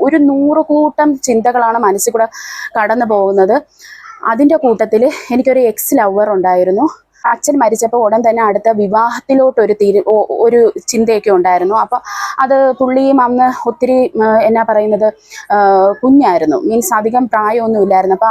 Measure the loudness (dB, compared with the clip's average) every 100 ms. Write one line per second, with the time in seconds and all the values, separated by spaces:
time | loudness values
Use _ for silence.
0 | 0 2 2 2 0 0 0 0 0 0
1 | -2 -2 -2 0 0 0 0 0 0 -2
2 | -2 -2 -2 -6 -18 -14 -10 -4 -2 -2
3 | 0 0 0 2 2 0 -4 _ -20 -20
4 | -20 -10 -6 0 2 2 0 0 0 0
5 | 0 -2 -6 -2 0 2 0 -2 -2 0
6 | 0 0 0 0 0 0 0 0 -2 -4
7 | _ _ -4 -4 -2 0 0 0 -2 0
8 | 0 0 0 0 0 0 0 0 0 0
9 | -2 -4 -2 2 2 2 0 0 0 0
10 | 2 0 0 0 2 4 2 0 -6 -2
11 | 0 0 0 0 2 0 0 -2 -2 -4
12 | -8 -12 -8 -4 0 2 0 0 -2 0
13 | 2 2 2 2 0 -2 -6 -4 0 0
14 | 0 0 0 2 2 0 0 0 0 0
15 | 0 -4 _ -16 -4 0 2 4 2 0
16 | 2 4 4 2 0 -2 -2 -2 -2 -2
17 | -2 -2 -2 -2 -2 -2 -2 0 2 2
18 | 2 0 0